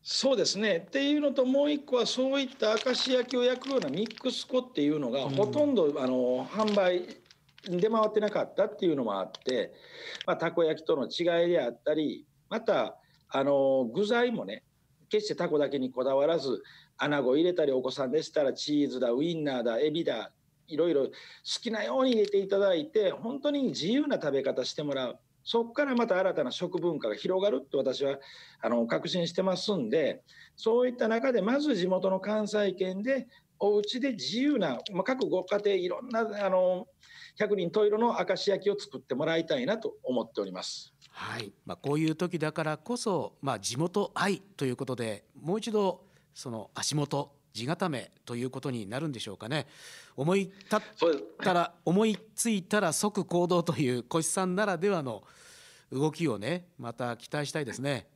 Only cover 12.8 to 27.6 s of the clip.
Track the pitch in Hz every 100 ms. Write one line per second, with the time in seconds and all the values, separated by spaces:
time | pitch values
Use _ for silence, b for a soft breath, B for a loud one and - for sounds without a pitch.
12.8 | 107 - b b _ 139 135 139 135 135
13.8 | 123 127 208 233 247 220 151 196 _ _
14.8 | _ _ _ 214 208 147 170 147 139 139
15.8 | 127 - 127 139 147 170 139 107 B B
16.8 | B _ 143 147 127 139 175 175 147 131
17.8 | 131 131 131 147 151 - 135 123 - 147
18.8 | 139 123 120 120 165 165 147 131 117 117
19.8 | 151 151 160 120 95 _ _ _ _ 151
20.8 | 170 143 131 B B B - - 240 214
21.8 | 214 262 262 226 202 196 190 196 196 170
22.8 | 147 220 190 - 226 277 294 285 254 127
23.8 | 151 254 302 214 151 135 135 127 123 -
24.8 | 147 135 123 - _ _ - 233 233 -
25.8 | 294 240 233 180 190 - 254 - 180 180
26.8 | 175 151 113 104 - 185 202 254